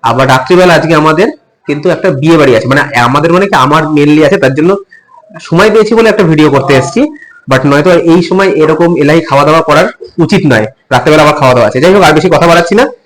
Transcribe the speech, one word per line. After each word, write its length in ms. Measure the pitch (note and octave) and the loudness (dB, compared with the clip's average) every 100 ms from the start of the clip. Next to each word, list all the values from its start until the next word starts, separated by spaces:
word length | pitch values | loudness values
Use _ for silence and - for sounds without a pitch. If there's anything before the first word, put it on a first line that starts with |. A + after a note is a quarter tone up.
| C3 | -2
আবার 160 | A#2+ C3+ | -2 0
রাত্রিবেলা 400 | E3 - F3+ F3+ D#3+ | 0 0 2 2 2
আজকে 140 | D#3+ D#3+ | 0 0
আমাদের 260 | D#3 D#3+ A3+ D4+ _ _ - | 0 0 -2 -4 _ _ -10
কিন্তু 200 | D3 F3+ D#3+ | -6 -4 -2
একটা 140 | F#3+ C#3 | -4 -2
বিয়ে 160 | D3+ E3 | 0 2
বাড়ি 160 | C#3 A#2 | 2 0
আছে, 100 | A#2+ | 0
মানে 100 | C#3 D3 A#2+ A#2+ | -2 -2 -2 0
আমাদের 200 | C#3 E3 F3 | 0 0 0
মানে 100 | G3 | 0
কি 60 | F#3+ C3 | 0 0
আমার 180 | D#3 D3+ D3+ | 0 0 0
mainly 260 | D3 D3+ D#3 | 2 2 2
আছে, 100 | F#3+ | 0
তার 100 | C3+ C3+ | -2 0
জন্য 140 | D#3+ G3 - - _ - _ E3 - | -2 -2 -6 -20 _ -20 _ -20 -4
সময় 220 | E3 G#3+ | 0 2
পেয়েছি 200 | G#3+ G#3 A3+ | 2 0 0
বলে 120 | A3 | 0
একটা 140 | - | 0
ভিডিও 260 | F3 D3+ D3+ C3+ | 0 2 2 0
করতে 180 | C3+ C#3 | 0 -2
এসেছি, 220 | C3+ - D4+ - - - - | -2 -4 -4 -6 -20 -20 -4
but 120 | C3 C#3+ | -2 0
নয়তো 200 | C#3+ D3 F3 E3 | 0 2 0 2
এই 80 | E3+ E3+ | 0 0
সময় 200 | F#3 F#3+ - | -2 -2 0
এরকম 280 | D#3 D#3+ F3 E3+ | 0 0 -2 0
এলাই 200 | C#3+ E3 - | 0 0 0
খাওয়া 140 | C#3 C#3+ | -2 2
দাওয়া 140 | D#3+ | 0
করার 260 | D#3+ D3 G3+ - - - | 0 0 0 -6 -16 -6
উচিত 180 | D#3+ G3+ D#3+ | -2 0 0
নয়, 140 | A2+ G#2+ _ _ | 0 -2 _ _
রাত্রেবেলা 300 | B2 - D3+ D3+ | -4 0 2 2
আবার 100 | D3 | 2
খাওয়া 140 | C3+ B2 | 0 2
দাওয়া 120 | G#2+ | 0
আছে। 80 | B2+ | 0
যাই 100 | E3 | 2
হোক, 100 | G3 E3 | 2 2
আর 60 | D#3 | 2
বেশি 120 | F3 | 0
কথা 140 | D3+ E3+ | 0 2
বাড়াচ্ছি 260 | E3+ E3+ G3+ | 0 0 0
না 60 | C#4+ - | -2 -6